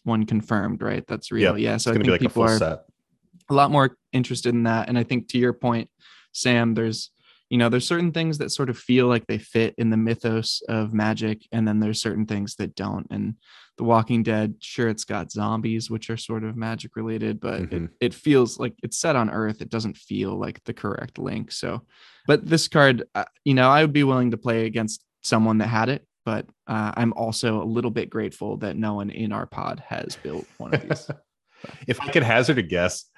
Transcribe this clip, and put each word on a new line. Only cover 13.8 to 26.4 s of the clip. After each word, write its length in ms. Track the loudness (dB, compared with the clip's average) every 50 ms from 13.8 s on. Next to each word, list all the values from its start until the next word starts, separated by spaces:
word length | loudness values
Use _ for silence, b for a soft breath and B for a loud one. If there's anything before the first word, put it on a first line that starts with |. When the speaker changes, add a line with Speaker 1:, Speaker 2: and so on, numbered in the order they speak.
| 2
Speaker 1:
Walking 360 | 4 4 4 4 2 0 0
Dead, 340 | 2 2 0 0 0 -2 -4 -8
sure, 300 | -14 -10 -4 -2 0 0
it's 160 | -2 -4 -6
got 260 | -8 -6 -8 -8 -8
zombies, 580 | -6 -6 -4 -2 -2 -2 -2 -2 -4 -4 -4 -6
which 200 | -8 -8 -6 -8
are 80 | -8 -8
sort 260 | -8 -8 -8 -6 -6
of 140 | -8 -8 -6
Magic 380 | -6 -6 -8 -8 -10 -12 -10 -8
related, 420 | -6 -6 -4 -4 -4 -4 -4 -4
but 220 | -6 -6 -6 -6
it, 80 | -6 -6
Speaker 2:
Mm-hmm. 160 | -6 -6 -6 -8 -4 _
Speaker 1:
it 120 | -2 -2 -2
feels 460 | -2 2 4 6 6 6 4 2 -4
like 140 | -6 -6 -6 _ -10
it's 140 | -8 -6 -2
set 180 | 0 2 2
on 140 | 2 2 2
Earth. 320 | 0 -2 -2 -2 -4 -6
It 80 | -8 -6
doesn't 260 | -4 -4 -4 -4 -6
feel 420 | -10 -10 -8 -4 -4 -2 -2 -4 -4
like 240 | -6 -6 -8 -10 -10
the 80 | -10 -10
correct 440 | -6 -6 -6 -6 -6 -8 -10 -10 -8
link. 360 | -8 -6 -6 -6 -8 -8 -8
So, 320 | -8 -6 -6 -6 -8 -10 b b b b b b b b 2
but 180 | 2 2 4
this 220 | 2 2 2 2 2
card, 360 | 4 6 6 6 6 4 0 -4 -6
uh, 80 | -6 -6 -6 _ _ _
you 80 | 2 4
know, 160 | 6 6 6
I 120 | 6 6
would 120 | 6 4 4
be 100 | 4 4
willing 280 | 4 4 2 2 0
to 60 | 0 -2
play 280 | -2 -2 0 0 0
against 380 | -2 -2 -2 -4 -4 -6 -10 _ _ _ _ -2
someone 360 | 2 2 4 4 4 4 4
that 80 | 2 2
had 200 | 2 2 2 0
it, 180 | 0 -4 -6 _ _ _ _
but, 220 | -6 -4 -4